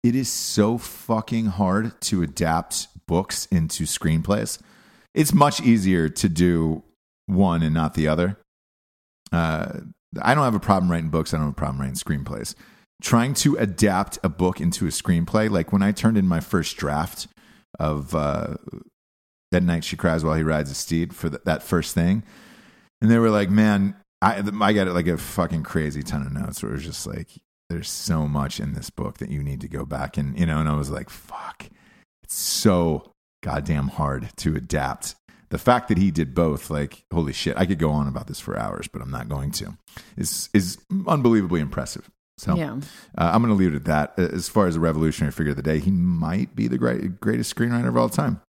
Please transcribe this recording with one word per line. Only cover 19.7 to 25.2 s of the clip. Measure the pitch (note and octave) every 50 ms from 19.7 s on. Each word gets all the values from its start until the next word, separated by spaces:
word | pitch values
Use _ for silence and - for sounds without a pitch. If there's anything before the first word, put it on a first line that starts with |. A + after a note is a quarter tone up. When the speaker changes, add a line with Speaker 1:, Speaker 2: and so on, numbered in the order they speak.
| E2+ E2 D#2
Speaker 1:
She | - -
Cries | - - E2+ E2 E2 D2+
While | D#2+ D#2
He | D#2+ D#2
Rides | D#2 D#2 D2+ D2+ C#2
a | C#2
Steed | - - - E2 E2 E2 C#2+ -
for | - - E2
th-, | D2 - _
that | F2+ D#2 D2 -
first | - F#2+ E2+ D2+ - -
thing, | - E2+ F2 G2 A2 - - - - - - - - - - _ _ _ _ _ _
and | - A2
they | A#2
were | A#2 A#2 A2+
like, | G#2+ G#2 G2+ F2+
"Man," | G2+ G#2+ A2 G#2+ G#2 G2+ G2 G2+ G2 - _ _ _ _
I, | - G#2 A2 G2 G2+ G#2 G2+ G#2+
I | G#2 G2 G#2+
got, | G#2 F#2+ F#2
like, | F2 F2+ E2+
a | F2 E2+
fucking | D#2